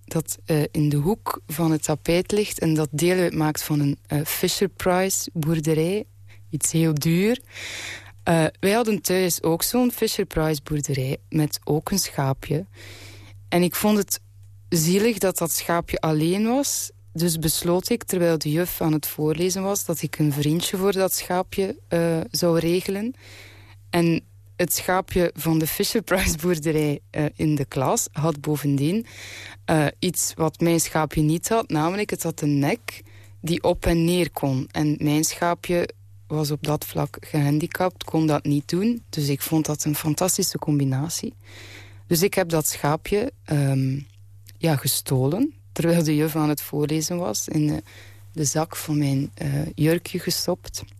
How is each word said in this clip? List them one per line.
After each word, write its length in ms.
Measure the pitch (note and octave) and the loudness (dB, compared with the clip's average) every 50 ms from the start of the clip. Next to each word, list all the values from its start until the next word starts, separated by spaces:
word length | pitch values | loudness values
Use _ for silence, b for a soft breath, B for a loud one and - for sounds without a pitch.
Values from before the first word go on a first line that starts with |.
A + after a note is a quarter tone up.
| - | -16
dat, 320 | - - E3 D3+ - - - - | -6 -4 -4 -4 -4 -8 -10 -4
eh, 180 | - E3+ D3+ D3 - | 0 0 0 0 0
in 180 | - - D3+ D3 | 0 0 2 2
de 80 | C#3+ D3 | 2 2
hoek 440 | C#3+ F3 A3+ - - - - - - - | 2 0 0 -2 -4 -8 -8 -8 -8 -10
van 240 | D#3 D3 E3+ D#3+ | -4 0 2 2
het 120 | D#3+ D3+ - | 2 2 2
tapijt 480 | - D3+ D3 - - E3+ F3+ F#3 - | -2 -2 -2 0 2 2 2 2 2
ligt 280 | G#3 G#3 G#3+ - - - | 0 0 0 0 -2 -2
en 140 | - E3 D#3 | 0 2 2
dat 160 | D3+ D#3 D3 | 2 2 0
deel 260 | - C#3+ E3 F3 F#3 F#3 | 0 0 2 2 4 4
uitmaakt 460 | F3+ - - - D#3 D#3 D3+ - - | 2 2 2 0 0 0 0 -2 -2
van 160 | - D3+ D3 | 0 0 2
een, 180 | D3 C#3+ D3 - - - | 2 2 0 -2 -4 -4
eh, 120 | D3+ D3 D3+ | -2 -2 -2
Fisher-Price 1040 | - - - - F3+ - - G3+ F#3 - - - F#3 F3+ F3+ F#3+ F#3+ - - - - - | -2 -2 -2 0 -2 0 0 0 -2 -2 -2 0 2 2 2 2 0 0 -2 -4 -6 -6
boerderij. 720 | E3+ D3+ D3+ E3+ D#3+ D3 D#3 D#3+ D3+ D#3+ E3+ G3 G#3+ - - - - - B B B B - | -4 0 0 0 0 2 2 2 2 2 0 0 -2 -4 -8 -14 -20 -20 B B B B -8
Iets 220 | - C#3+ - - | -6 -4 -2 0
heel 220 | - D#3+ E3 D#3+ D#3 | 2 2 4 4 2
duur. 460 | D3 C3+ D#3+ E3 F3 G3 G#3+ B3 B3+ B B B B B B B B B B B B B B B - - | 2 2 2 2 4 4 2 0 0 B B B B B B B B B B B B B B B -6 0
Eh, 220 | - E3+ E3 D#3 D#3 - - | 2 4 4 4 2 0 0
wij 120 | - F#3+ | 0 2
hadden 300 | G3+ A3+ B3 A3 G#3+ F3+ | 2 2 2 2 0 0
thuis 420 | - - F3+ F#3 F#3 F3 E3+ - - | 0 0 0 2 2 0 0 0 0
ook 200 | E3 E3 E3+ - | 0 0 0 0
zo'n 280 | - - B3 B3+ B3 | 0 2 2 2 2
Fisher-Price 720 | - - A3 A3 - - G3 - - E3 D#3 D#3 D#3 C#3+ - | 2 0 -2 0 0 -2 -4 -2 0 0 2 2 0 -2 -2
boerderij 540 | - D3+ D3 C#3+ - C#3 C3 B2+ C3 - - - - | -4 -4 -4 -2 -2 -2 -2 -2 -2 -4 -6 -8 -4
met 300 | - D#3 D3+ D3 - - - | 0 0 0 0 -2 -6 -4
ook 280 | - D3 D#3 - - | -2 -2 -2 0 -2
een 80 | G3+ F#3 | -2 -2
schaapje. 680 | - - - - C#3 C3+ C3+ - - - D3 D3+ F#3+ B B B B B B B B B B B B B B B - - | -2 -2 -2 -2 0 0 -2 -2 -2 -4 -4 -4 -4 B B B B B B B B B B B B B B B -8 -2
En 120 | - F3 F3+ | 2 2 2
ik 120 | F3 - | 2 0
vond 220 | - - G#3 G#3+ G#3 | 0 2 2 4 2
het 220 | F#3+ - - - - - - - - - - - - - | 2 0 -4 -8 -8 -16 -20 -20 -20 -20 -20 -20 -8 -2
zielig 480 | F3 E3+ D#3 E3 F3+ G3 G#3 A#3+ A#3 F#3+ | 0 0 2 4 2 4 4 2 2 2
dat 200 | G3+ F#3+ F3+ - | 0 0 0 0
dat 140 | E3+ E3 | -2 -2
schaapje 480 | - - - - E3+ E3+ E3 - - - | -2 -4 0 0 0 0 0 -2 -4 -2
alleen 460 | - D#3 D#3 D3+ D#3 E3 F3+ G3+ A3 A3+ | 0 0 2 2 2 2 2 2 2 2
was. 440 | A#3+ C#4 C#4+ - - - - - - - - - - | 2 2 0 0 -2 -4 -6 -8 -12 -18 -20 -12 -4
Dus 260 | E3 E3 F3 D#3+ E3 | 0 0 0 0 0
besloot 500 | D#3 D#3+ - - - E3+ F3 F#3 F3+ - | 0 0 0 0 0 2 2 2 2 0
ik, 140 | A#3 - - | -2 -2 -2
terwijl 340 | - - F#3 F3 E3+ E3 D#3 | -4 0 2 2 2 2 2
de 140 | - D3+ | 0 0
juf 300 | D3 D#3+ F3+ F3 - - | 0 0 0 -2 -2 -2
aan 120 | E3 D#3+ D#3 | 0 2 2
het 140 | D3+ - - | 0 0 -4
voorlezen 560 | - - D3+ D3+ D#3 D3+ F3 F#3 F3+ F#3+ F#3+ | -4 -2 0 0 0 0 0 -2 0 -2 -2
was... 220 | G3 G3+ G3+ - | -2 -2 -2 -2
dat 160 | - E3+ - | -2 -4 -4
ik 180 | - D3 - - | -4 -6 -2 0
een 120 | D#3 D3+ C#3 | 0 2 2
vriendje 440 | C#3+ D3 D3+ D3+ F3 - - - F#3+ | 2 2 2 2 0 0 -2 -2 0
voor 140 | F#3 G3+ | 0 2
dat 220 | G3 F#3+ G3 F3+ - | 2 2 2 0 0
schaapje, 640 | - - - F3+ F3+ F#3 - - - F#3+ F#3+ - - - - | -2 -4 -2 -2 -2 -2 -2 -2 -2 -2 -2 -4 -8 -6 -2
eh, 300 | - E3+ E3+ E3+ E3 D#3+ F3+ - | 0 2 2 2 0 0 -2 -4
zou 280 | - - F3+ F3 E3 E3 | -4 0 2 2 2 4
regelen. 540 | E3 E3+ F3 F#3 F3+ - G3 G3 G#3+ A#3+ C4+ B B B B B B B B B B B B B - - | 2 2 0 0 0 -2 -4 -4 -4 -6 -6 B B B B B B B B B B B B B -12 -2
En 320 | - F3 E3+ E3+ E3 - - - - - - - - | 0 2 4 4 2 0 -2 -8 -20 -20 -20 -20 -4
het 180 | - F3+ F3+ - | -4 -2 -2 -2
schaapje 580 | - - - F3+ F#3 F#3 - - F#3 F3 E3+ - | -4 -2 0 0 0 0 0 0 2 2 2 0
van 240 | - C#3+ E3 D#3+ D#3+ | -2 0 2 2 2
de 80 | D#3+ D3+ | 2 0
Fisher-Price 680 | - - G3+ - - A#3 - - F3 F#3+ F#3 F3+ E3+ D#3 | -2 -2 -2 0 0 -2 0 0 0 0 2 0 0 0
boerderij, 580 | D#3+ F3+ F3+ D#3+ D3 E3 D3+ D#3 D3+ D3 C#3+ C#3 - - | 0 0 0 0 0 0 0 2 2 0 0 -4 -6 -8
eh, 160 | - - D3+ C#3+ - | -4 -2 -2 -2 -2
in 200 | - E3 D#3 D3+ | -2 0 0 2
de 100 | C#3+ C#3 | 0 0
klas 420 | - - C#3+ B2+ D3 G3+ A#3 - - | -2 -2 -2 0 0 0 0 -2 -4
had 300 | - - C#3+ E3 D#3+ D3 | -4 -2 0 0 0 0
bovendien, 640 | C#3 D3+ D3+ C#3+ C#3+ D3 C#3 C3+ C#3 D3+ F#3 A3+ A#3 B B B B B B B B B B B B | -2 -2 -2 0 0 0 0 2 2 0 0 -2 -4 B B B B B B B B B B B B
eh, 200 | - E3+ D#3 D3 C#3+ - - | 0 2 2 2 2 0 -2
iets 340 | - F3+ D#3+ - - - - | -4 -2 -2 -2 -4 -4 -2
wat 240 | - E3 D#3 - - | -2 -2 -2 0 0
mijn 200 | E3+ E3+ E3+ E3 | 2 2 2 2
schaapje 420 | - - - E3 D#3 D3 - D#3+ | 0 0 0 0 -2 0 0 0
niet 280 | D3+ D3+ D#3+ E3+ - - | 2 2 2 0 0 0
had. 200 | A3 A3+ A3 - | 0 0 0 0
Namelijk, 400 | D#3 D3+ D3+ E3+ F#3 G#3 G#3 - | 0 0 0 0 0 -2 -4 -4
het 140 | - E3 - | -4 -4 -4
had 180 | E3 D#3+ - | -6 -4 -2
een 180 | D#3 D3 C#3+ C#3+ | -2 0 2 2
nek 420 | C#3 D3+ G#3 - - - - - B B B B B B B B | 2 2 0 -2 -6 -12 -14 -14 B B B B B B B B
die 220 | - D#3 E3+ - - | -4 -4 -4 0 2
op 220 | F3 F3+ F3 - | 0 0 2 2
en 200 | F#3 E3+ E3+ E3 | 2 2 4 4
neer 260 | E3 F3 F3+ E3+ D3+ | 2 2 2 0 0
kon. 360 | - - - C#3 C3+ C3 C3+ - | -2 -4 -2 0 0 0 -2 -4
En 240 | - D#3+ D#3 D3+ D3+ - | -2 0 0 0 0 0
mijn 240 | - D3 D3 D3+ D#3+ | 0 2 2 2 2
schaapje 640 | - - - F3+ E3+ F3 E3+ - - F3 F3 E3+ - - - - - - - - - | 0 -2 0 0 0 0 -2 -2 -2 0 0 0 -2 -6 -14 -20 -20 -20 -20 -12 -6
was 240 | D3+ D3+ D#3 C#3+ | -2 -2 0 -2
op 120 | D3+ C#3+ - | -2 -4 -2
dat 220 | - D3 D3+ - | -2 -2 -2 -4
vlak 320 | - - D#3+ D3 D3 - - | -6 -4 -4 -4 -4 -6 -12
gehandicapt, 840 | - - - D#3 C#3+ C#3+ C#3+ D3+ E3 E3+ - - F3+ F#3 - - - | -12 -4 -2 0 2 2 2 2 0 -2 -2 -2 -2 -2 -2 -4 -10
kon 240 | - - D#3+ D#3+ D#3 | -2 0 2 2 4
dat 160 | D3 D3 - | 2 2 2
niet 220 | D3+ C#3+ D3 C#3+ - | 0 0 0 0 -2
doen. 340 | - F3 G3+ A#3 A#3+ A#3 - - | -2 0 2 2 0 0 -6 -8
Dus 180 | - D#3+ D3 C#3+ | -4 -4 0 0
ik 120 | C#3+ C#3 | -2 -2
vond 240 | - - E3 D#3+ D3+ | -2 0 0 0 2
dat 180 | - D3+ D3+ - | 0 -2 -2 -2
een 120 | D3+ D3+ | -2 -2
fantastische 600 | - - D#3 D3 - F3+ F#3+ - - F#3 - - - | -2 0 -2 0 2 2 0 2 0 0 -2 -2 -4
combinatie. 760 | - - D3 C#3+ C#3 C3+ C3 C3 C#3+ E3 - - - A3+ - B B B B B B B B B B B B B B - | -2 0 0 2 2 0 0 -2 -2 -4 -6 -6 -8 -8 -10 B B B B B B B B B B B B B B 0
Dus 140 | F3 D#3+ F3 | 2 4 4
ik 100 | G3+ - | 4 2
heb 160 | G3 F#3+ E3 | 2 0 2
dat 180 | D#3+ D#3 D3+ - | 2 0 0 0
schaapje, 640 | - - - D3 D3+ D#3+ - - G3 G#3 A3 C#4 - - - | -4 -2 0 0 0 0 0 -2 0 0 0 -2 -6 -10 -6
ehm, 560 | - D#3 C#3+ C#3+ C#3 C#3 C3+ C3 C3 C3 C#3+ C#3 - - - - - - - - - - - | -2 0 2 2 2 2 2 0 0 -2 -4 -6 -12 -18 -20 -20 -20 -20 -20 -20 -20 -12 -2
ja, 180 | - E3 D#3 | 0 0 0
gestolen, 800 | C3 - C#3 - - - - C#3 B2+ B2+ C#3 D#3+ G3+ C4+ D#4 - - - - | 2 0 -2 -2 -2 -2 0 0 2 2 2 2 2 0 0 -2 -8 -18 -12
terwijl 320 | - - D3+ E3 E3+ E3+ D#3+ | -6 -2 2 2 4 4 4
de 120 | D3+ D#3 | 2 2
juf 200 | D3 D3+ D#3+ D3+ | 2 2 2 2
aan 140 | D#3+ D#3 D3+ | 0 2 2
het 120 | D3 - | 0 -2
voorlezen 560 | - - - D3+ D3 D3 D#3 D#3+ D#3 - F3+ F3 | -4 -6 -2 -2 -2 0 0 -2 -2 -2 -4 -4
was, 300 | F3 G3+ - - - - | -4 -4 -4 -4 -4 -2
in 200 | - D#3 D3+ D3+ | 0 2 2 2
de, 160 | D#3 - - B B B B B B B B B | 0 -2 -6 B B B B B B B B B
de 120 | - D#3 D3+ | -6 -2 -2
zak 320 | C#3 - D#3 D#3 - - | 0 0 0 -2 -2 -4
van 220 | - - - D3+ D3+ | -10 -4 -2 0 0
mijn, 340 | D3 C#3 C#3 C3+ C#3 - - | 2 2 2 0 0 -2 -6
eh, 140 | - - D3 C#3 C#3+ D3+ D#3+ - | -6 -4 -2 -2 -2 -4 -4 -2
jurkje 440 | - D3 D#3 E3+ F3 - - - F3+ | 0 2 4 2 2 0 -4 -8 -6
gestopt. 640 | - - E3+ - - - F3+ - - - - - - - - - | -4 -2 -4 -2 -2 -2 -4 -4 -6 -10 -12 -12 -12 -12 -18 -20